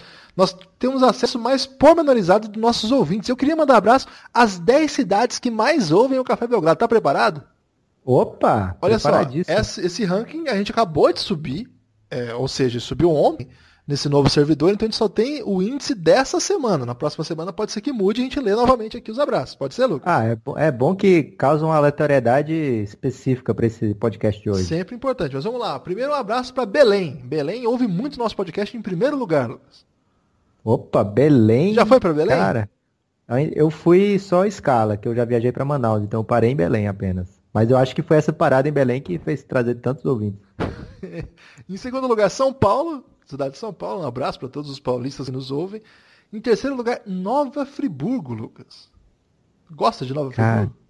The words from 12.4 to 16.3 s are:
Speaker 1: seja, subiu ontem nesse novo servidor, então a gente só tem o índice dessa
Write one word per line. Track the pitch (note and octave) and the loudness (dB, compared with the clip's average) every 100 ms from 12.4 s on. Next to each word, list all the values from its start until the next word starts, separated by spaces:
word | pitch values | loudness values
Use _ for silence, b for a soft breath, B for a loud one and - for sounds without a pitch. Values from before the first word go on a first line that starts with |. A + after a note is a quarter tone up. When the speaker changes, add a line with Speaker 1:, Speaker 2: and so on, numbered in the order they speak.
| C3+ | -4
Speaker 1:
seja, | - B2+ A#2+ | 0 0 -2
subiu | - C3 E3+ | -6 0 2
ontem | D3+ G#3+ D#4+ F#3+ b b b | 4 2 0 -12 b b b
nesse | - C#3+ D3+ | -8 -4 0
novo | C#3+ C3+ | 4 4
servidor, | D#3 D3 D3 D#3+ | 4 2 4 2
então | G#3 A3 | 2 -2
a | |
gente | - | -2
só | G#3 | -2
tem | - B3 D4 | 0 -2 -2
o | - F#3+ | -4 -2
índice | G3 C#4 - | -2 -4 -6
dessa | A#3 D#3+ G#3 C4 | -2 4 4 4